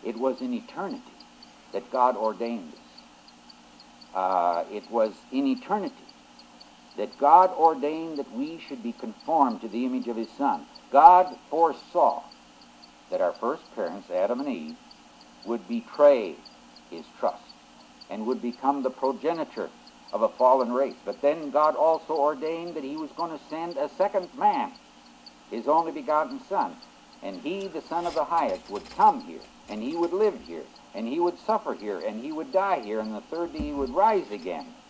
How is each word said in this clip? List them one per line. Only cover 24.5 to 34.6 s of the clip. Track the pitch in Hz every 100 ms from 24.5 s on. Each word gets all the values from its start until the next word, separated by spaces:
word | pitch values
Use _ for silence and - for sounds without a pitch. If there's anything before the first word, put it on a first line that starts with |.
| 151 107 - - - - - - - -
his | 107 117
only | 156 165
begotten | 156 131 151 147 131 -
Son. | 190 104 - - - - -
And | - 95
he, | 147 196 196
the | 160
Son | - 165 175
of |
the | 165
highest, | 147 170 135 92 -
would | 101 - -
come | 208 139
here, | - 80 - - -
and | 107
he | 120
would | 165 170
live | 180 214 143
here, | 90 82 65 - -
and | 98 113
he | 151
would | 175 175
suffer | - 220 -
here, | 104 104 92
and | 110 110
he | 139
would | 156 147
die | 190 196 180
here, | 107 110
and | 110
the | 110
third | - 165 170
day | 160
he | 147
would | 143 131
rise | 139 214 208 151
again. | 101 90 82